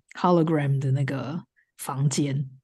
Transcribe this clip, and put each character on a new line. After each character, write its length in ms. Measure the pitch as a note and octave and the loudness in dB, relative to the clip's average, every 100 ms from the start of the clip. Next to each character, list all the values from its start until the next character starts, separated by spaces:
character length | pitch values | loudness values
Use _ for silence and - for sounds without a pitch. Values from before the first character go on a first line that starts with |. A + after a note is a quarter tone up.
| _ - | _ -2
hologram 580 | F3+ F3+ D#3+ D#3+ C#3+ C#3 | 4 4 4 2 0 0
的 140 | C3+ | 0
那 140 | C3+ C3+ | 0 0
个 360 | C3+ A#2 E3+ - _ _ - | -4 -6 -8 -10 _ _ -16
房 320 | - C3+ C#3+ | -8 -2 0
间。 400 | - C#3+ C3+ C3+ - | 0 -2 -2 -6 -10